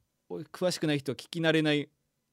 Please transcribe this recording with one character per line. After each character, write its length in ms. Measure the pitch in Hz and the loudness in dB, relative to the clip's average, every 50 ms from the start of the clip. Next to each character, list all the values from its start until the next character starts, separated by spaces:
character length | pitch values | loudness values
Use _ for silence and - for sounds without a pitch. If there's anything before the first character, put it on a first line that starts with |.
| _ _ _ _ _ - | _ _ _ _ _ -12
詳 420 | 180 170 151 - - - 185 180 | -10 -10 -10 -10 -8 -2 -2 -2
し 80 | - - | -2 0
く 80 | - 156 | 0 0
な 60 | 147 | 0
い 60 | 139 | 0
人 120 | - - | 0 -4
は 40 | 120 | -6
聞 140 | - - - | -6 -8 -12
き 120 | - 170 | -6 -2
慣 100 | 165 160 | 2 4
れ 100 | 156 160 | 4 4
な 120 | 156 151 147 | 4 4 2
い 160 | 147 135 - _ _ _ _ _ _ _ _ | 0 0 -4 _ _ _ _ _ _ _ _